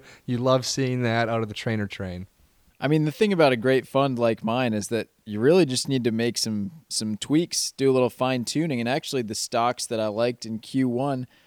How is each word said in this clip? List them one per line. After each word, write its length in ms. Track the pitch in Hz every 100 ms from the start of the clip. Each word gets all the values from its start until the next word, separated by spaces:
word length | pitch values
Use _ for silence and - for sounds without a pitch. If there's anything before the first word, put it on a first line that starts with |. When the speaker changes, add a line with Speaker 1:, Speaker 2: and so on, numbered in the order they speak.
| - - -
Speaker 1:
You 140 | 120
love 260 | 127 131 123
seeing 380 | - 127 123
that 260 | 120 117 113
out 120 | 113
of 60 | 110
the 40 |
Traynor 320 | 104 120 110 101
train. 400 | - 92 90 95 _ _ _ _ -
Speaker 2:
I 80 | 135
mean, 180 | 156 151
the 60 |
thing 200 | - 214
about 200 | 185 143
a 40 | 123
great 300 | 127 131 -
fund 300 | 135 139 120
like 240 | 117 113
mine 300 | 113 123 127
is 140 | 107 95
that 200 | 113 95 _ -
you 140 | 104
really 260 | 127 185 143
just 220 | 127 -
need 160 | 131
to 80 | 117
make 260 | 113 117 -
some, 340 | 113 107 98 - -
some 260 | - 107 107
tweaks, 560 | - 151 175 - -
do 180 | - 135
a 40 |
little 160 | 131 123
fine 340 | - 127 131
tuning. 380 | 113 147 165 123
And 80 | 117
actually 320 | 147 - 135
the 140 | 107 110
stocks 500 | - 117 120 - -
that 160 | 113
I 60 | 110
liked 380 | 104 123 123 113
in 140 | 110
Q 300 | - 135 127
one 360 | 120 143 131 120 _